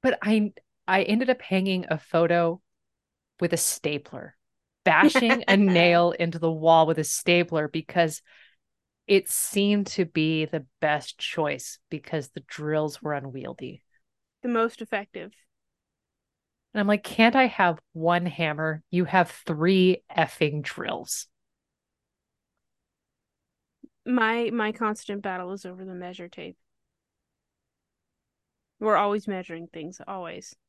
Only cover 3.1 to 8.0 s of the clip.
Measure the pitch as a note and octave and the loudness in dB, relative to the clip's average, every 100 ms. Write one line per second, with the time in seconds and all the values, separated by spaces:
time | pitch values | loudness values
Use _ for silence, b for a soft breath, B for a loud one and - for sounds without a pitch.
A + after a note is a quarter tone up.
3.1 | _ _ _ F3 E3+ - - D3+ D3 - | _ _ _ -2 0 -2 -4 -4 -6 -8
4.1 | C3 - _ _ _ _ _ - D#3 A#3+ | -16 -16 _ _ _ _ _ 2 6 6
5.1 | C4+ A#3+ B3 - G3 G3 F3+ F3 E3+ F3 | 4 2 0 4 4 6 6 6 6 4
6.1 | - E3+ E3 E3 D#3+ D#3+ E3 D#3+ D#3+ D3+ | 0 -4 -2 -2 0 6 6 6 2 -2
7.1 | - - F3 E3+ D#3+ D3+ E3 D#3 F#3 | -4 2 2 2 -2 -2 -6 -4 0